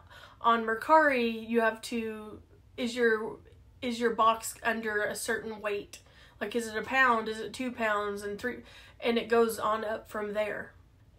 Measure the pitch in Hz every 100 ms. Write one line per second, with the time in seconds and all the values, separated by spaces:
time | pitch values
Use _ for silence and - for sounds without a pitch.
0 | - - - - 233 233 226 226 - 311
1 | 294 254 233 226 220 233 226 226 - 240
2 | 220 214 214 202 - - - - 240 247
3 | 233 220 220 - - - - - 254 226
4 | 233 220 226 220 - - 233 226 220 208
5 | 208 - - 220 226 208 208 202 202 -
6 | - - - - 214 240 226 220 208 262
7 | 262 226 220 220 220 - 254 233 220 208
8 | 208 202 208 202 247 233 - - - -
9 | - 233 214 233 226 - 214 220 214 220
10 | - 220 208 208 208 - - - _ _
11 | -